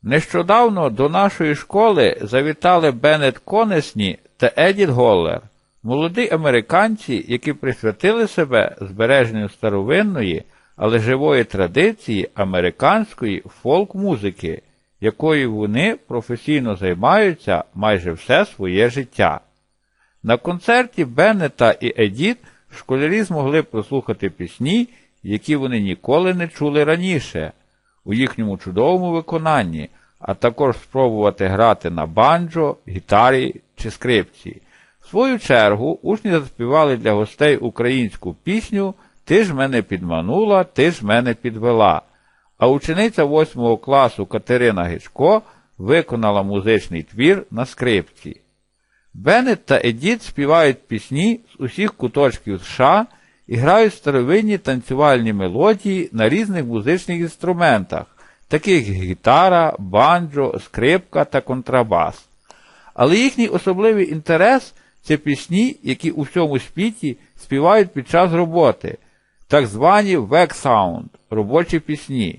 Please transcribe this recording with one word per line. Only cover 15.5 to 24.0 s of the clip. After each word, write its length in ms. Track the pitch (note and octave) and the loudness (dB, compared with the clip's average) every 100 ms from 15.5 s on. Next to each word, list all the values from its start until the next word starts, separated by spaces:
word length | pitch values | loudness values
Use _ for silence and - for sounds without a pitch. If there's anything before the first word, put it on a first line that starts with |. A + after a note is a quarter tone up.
вони 440 | G#2+ G#2+ A2 F#3+ - _ | -4 -4 -2 -2 -4 _
професійно 680 | A#2+ A2 A#2+ - D3 A#2+ F#2+ | -8 -6 -10 -2 -2 -2 -4
займаються 880 | F#2+ F2 A#2+ G3 G#3 D#3+ - F2 - | -4 0 2 2 2 -2 -4 -4 -4
майже 380 | F#2 G#2+ G2+ F2 | -4 0 0 -2
все 320 | D#2+ - C#3 | -8 0 0
своє 460 | G3+ - F#2+ F#2 A#2 | 0 -4 -4 2 0
життя. 500 | B2 B2 - F#2 C#2+ _ _ _ _ _ _ _ _ | 0 -10 0 0 0 _ _ _ _ _ _ _ _
На 140 | - A#2+ | -2 -2
концерті 680 | E3 F3 - A#3+ B3 - | -2 -6 0 0 0 -4
Беннета 680 | C#3+ A#2+ F#3+ G#3+ D3+ - A#2 - | -4 2 2 2 -2 2 2 2
і 220 | - - | -4 0
Едіт 360 | G#2+ G#2 F#3 A#3+ - _ _ - | -2 0 -4 -4 -10 _ _ -20
школярі 460 | - C3 D3 G#3 | -6 -2 0 -2
змогли 400 | F#3+ E3 C3+ D#3 | -2 -4 0 0
прослухати 680 | D3 A2+ G2+ C#3 | -2 -6 -4 -6